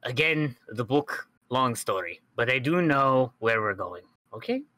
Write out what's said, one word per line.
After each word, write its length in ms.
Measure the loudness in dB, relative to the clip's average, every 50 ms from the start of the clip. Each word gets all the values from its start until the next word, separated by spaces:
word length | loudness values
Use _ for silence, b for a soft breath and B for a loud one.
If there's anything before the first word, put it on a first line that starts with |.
Again, 540 | -8 -8 -2 0 0 2 2 0 0 -2 -4 _ _ _
the 160 | -8 -8 -4
book, 440 | 0 2 0 0 0 -6 -10 -10 _ _ _ _ _
long 240 | -2 0 0 0 0
story, 460 | -2 -4 -4 -2 -2 -2 -6 -10 -14 _ _ _
but 140 | -2 0 2
I 80 | 2 0
do 240 | 2 0 0 2
know 500 | 2 2 4 4 4 4 4 4 2 0 _ _
where 220 | 0 2 2 2
we're 140 | 2 0 -2
going, 280 | -2 -6 -8 -8 -12 -18 _ _ _ _ _
okay? 300 | -16 -16 -6 -4 -4 -4 -4 _ _